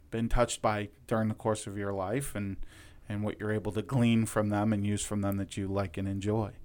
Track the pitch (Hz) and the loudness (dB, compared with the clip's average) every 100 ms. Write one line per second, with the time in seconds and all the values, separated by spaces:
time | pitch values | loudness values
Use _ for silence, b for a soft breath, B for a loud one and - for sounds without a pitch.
0 | - 113 117 120 120 - 113 107 104 - | -8 -2 2 4 4 2 0 0 -2 -10
1 | - 113 110 107 117 107 - 101 101 98 | -2 0 2 0 0 0 -2 -6 -4 -2
2 | 95 123 139 104 101 95 B B B B | -2 -2 -4 -4 -4 -4 B B B B
3 | - 104 104 - 107 107 98 107 104 123 | -8 -4 -4 -4 -2 -2 -2 -4 -2 2
4 | 117 113 110 - 107 104 107 104 101 101 | 4 4 4 2 2 2 2 2 2 0
5 | - 104 101 98 95 - 98 98 98 92 | -2 -2 0 0 -2 -4 -2 -2 -2 -2
6 | 98 98 98 110 107 - | -4 -2 0 0 0 -6